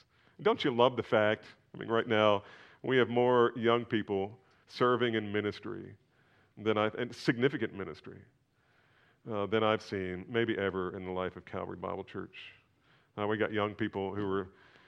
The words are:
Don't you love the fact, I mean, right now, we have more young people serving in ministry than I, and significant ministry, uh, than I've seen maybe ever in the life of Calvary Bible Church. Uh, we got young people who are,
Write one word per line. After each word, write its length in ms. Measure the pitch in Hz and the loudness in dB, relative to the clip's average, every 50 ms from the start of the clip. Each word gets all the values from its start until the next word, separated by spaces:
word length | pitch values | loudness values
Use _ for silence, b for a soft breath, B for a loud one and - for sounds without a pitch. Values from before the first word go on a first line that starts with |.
| _ _ _ _ _ _ _ _ | _ _ _ _ _ _ _ _
Don't 240 | 147 202 226 - - | 0 0 0 2 0
you 60 | 151 | 0
love 260 | 123 117 120 131 127 113 | 6 6 6 6 6 2
the 60 | 110 | -2
fact, 420 | - - 110 107 104 110 110 - - - _ _ _ - | 2 4 4 4 4 2 0 -4 -20 -20 _ _ _ -14
I 40 | - | -12
mean, 100 | 107 107 | -6 0
right 200 | 113 113 - - | 0 0 2 2
now, 360 | 113 107 107 107 104 98 b b b b b b b b | 4 6 6 6 4 2 b b b b b b b b
we 160 | - - 131 131 | -4 0 2 2
have 120 | 120 104 | 2 4
more 440 | 117 123 123 123 123 123 117 120 - | 2 2 4 4 6 4 4 4 2
young 300 | 123 113 117 117 120 117 | 0 2 2 2 2 0
people 520 | 113 123 113 98 - 104 98 95 104 113 - _ _ _ _ _ _ | -2 -2 -2 -2 0 -2 -2 -2 -4 -8 -16 _ _ _ _ _ _
serving 480 | - - 131 123 123 113 120 120 113 | -2 0 2 2 4 2 0 0 0
in 160 | 110 107 104 | -2 -4 -2
ministry 640 | 101 104 107 104 101 - - 104 101 95 95 95 101 _ _ _ _ _ _ _ _ _ _ _ _ - | -4 -2 -2 -2 -6 -6 -12 -12 -12 -12 -14 -16 -18 _ _ _ _ _ _ _ _ _ _ _ _ -6
than 200 | 107 110 107 107 | -2 0 2 2
I, 140 | 107 107 107 - | 2 0 0 -4
and 160 | 123 120 120 | -6 -6 -8
significant 580 | - - - 131 117 120 139 143 139 110 - - | -4 -2 -2 0 2 2 0 0 -2 -6 -6 -6
ministry, 460 | 98 95 85 76 - - - 95 98 98 - _ _ _ _ _ _ _ _ _ _ _ _ _ _ _ _ _ _ _ - | -8 -10 -10 -10 -14 -16 -18 -18 -18 -20 -20 _ _ _ _ _ _ _ _ _ _ _ _ _ _ _ _ _ _ _ -6
uh, 140 | 113 104 101 | -4 -2 -2
than 180 | 98 104 110 110 | 2 2 2 4
I've 180 | 107 107 107 | 4 2 2
seen 440 | - - 110 98 92 90 90 90 92 - | -2 -6 -6 -6 -6 -6 -6 -8 -10 -4
maybe 280 | 120 117 117 117 107 92 | -2 -2 0 0 0 0
ever 380 | 98 98 87 95 92 92 - | -2 -2 -2 -2 -6 -6 -6
in 100 | 98 92 | -8 -8
the 60 | 92 | -8
life 260 | 92 92 92 90 - 92 | -6 -4 -6 -6 -8 -10
of 80 | 90 | -16
Calvary 320 | - - 95 92 90 95 90 | -10 -10 -8 -8 -8 -10 -10
Bible 260 | 92 95 92 95 98 | -8 -8 -8 -8 -10
Church. 340 | - - 101 92 - - - - - - _ _ _ _ _ _ _ _ _ _ _ _ - | -10 -10 -12 -12 -12 -14 -18 -20 -20 -20 _ _ _ _ _ _ _ _ _ _ _ _ -4
Uh, 100 | 104 104 | -2 -2
we 100 | 110 107 | 0 0
got 160 | 107 85 107 | 0 0 2
young 200 | 107 101 104 104 | 0 0 0 -2
people 380 | - 110 104 - 101 98 95 95 | -4 -4 -4 -2 -4 -4 -4 -4
who 160 | 101 104 98 | -4 -4 -2
are, 180 | 95 98 95 92 b b b b b b b | -2 -4 -4 -6 b b b b b b b